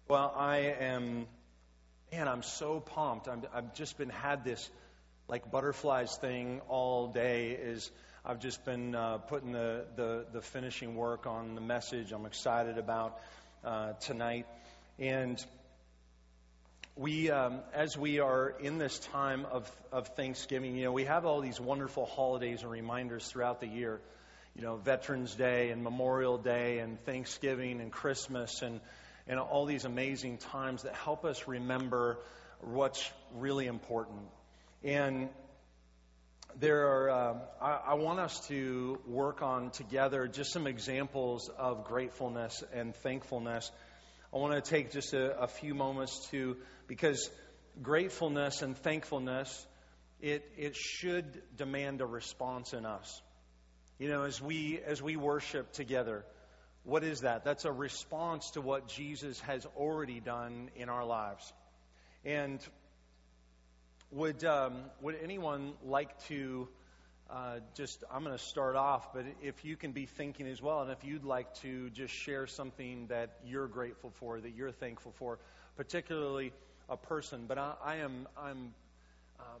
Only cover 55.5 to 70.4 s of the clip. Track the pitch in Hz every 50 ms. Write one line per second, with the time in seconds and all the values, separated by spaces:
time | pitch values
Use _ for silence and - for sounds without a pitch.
55.5 | - 143 127 - - - 139 117 131 127 120 113 107 104 104 - - - - -
56.5 | - - - - - - - - 143 160 156 160 151 131 - 127 117 113 - 143
57.5 | 143 - - 156 139 123 143 131 - - - - 160 156 170 170 165 151 - -
58.5 | - 156 135 131 135 139 135 120 - - 147 147 147 135 143 143 123 - - 139
59.5 | 135 127 113 147 - 139 143 151 160 156 147 127 123 117 107 120 120 120 120 120
60.5 | 120 120 123 127 - 123 123 123 120 123 120 117 117 110 107 101 101 - - -
61.5 | - - - - - - - - - - - - - - - 139 147 147 143 139
62.5 | 135 131 - - - - - - - - - - - - - - - - - -
63.5 | - - - - - - - - - - - - 139 139 160 156 147 - 165 165
64.5 | 151 139 135 127 123 127 131 135 - - 135 151 160 156 160 170 196 196 170 151
65.5 | 143 139 139 143 143 - 135 131 135 139 147 - - - - - 151 143 135 131
66.5 | 131 127 123 127 - - - - - - - - - - - - - 127 127 123
67.5 | 120 120 110 113 - - 139 123 - - - - 127 135 156 147 131 120 - -
68.5 | - 147 135 131 131 135 139 143 139 123 - - - 127 120 135 143 - 147 139
69.5 | 127 - - 156 160 151 - 147 127 143 135 120 - - 147 143 135 -